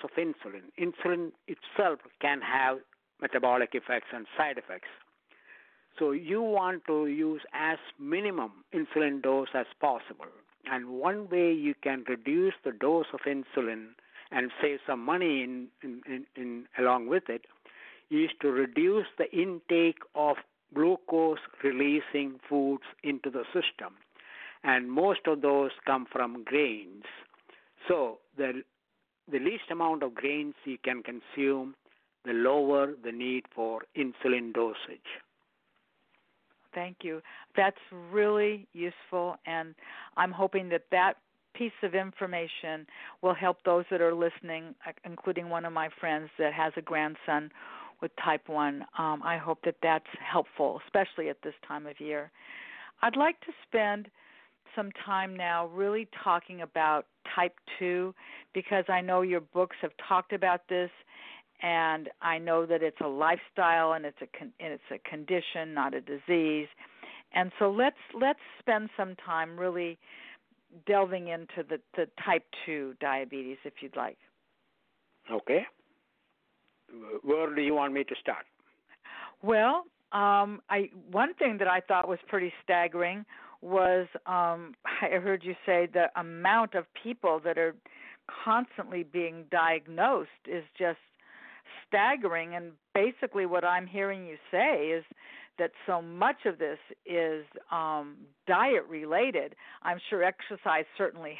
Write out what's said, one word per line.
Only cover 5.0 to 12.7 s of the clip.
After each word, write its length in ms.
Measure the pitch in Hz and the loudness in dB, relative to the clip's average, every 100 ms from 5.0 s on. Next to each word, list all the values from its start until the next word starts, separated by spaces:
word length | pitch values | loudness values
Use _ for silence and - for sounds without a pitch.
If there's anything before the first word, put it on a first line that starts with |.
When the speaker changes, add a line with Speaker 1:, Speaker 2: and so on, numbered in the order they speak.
| _ _ _ _ - - - _ _ - | _ _ _ _ -20 -20 -20 _ _ -2
Speaker 1:
So 140 | 156 | 0
you 300 | 143 165 208 | 0 -2 0
want 420 | 226 202 185 180 - | 2 2 0 -2 0
to 200 | 151 151 | 0 2
use 360 | 147 156 156 - | 0 0 -2 -6
as 260 | 143 156 160 - - | -4 -2 -2 -6 -12
minimum 640 | 139 170 208 175 113 - _ | -4 -2 0 -2 -4 -8 _
insulin 480 | 170 151 156 147 139 | -4 0 2 2 2
dose 260 | 131 135 131 | 2 2 0
as 120 | 131 120 - | -2 -4 0
possible. 460 | 147 127 - 110 - - _ _ - | 0 0 -4 -16 -18 -20 _ _ -6
And 180 | 131 123 | -6 -6
one 400 | 127 160 208 202 | -2 -2 -2 0
way 240 | 180 170 | 2 4
you 220 | 160 147 139 | 4 0 -2
can 220 | 139 135 120 | -2 -2 -4
reduce 460 | 120 117 160 190 190 | -4 0 2 2 0
the 80 | 139 | -6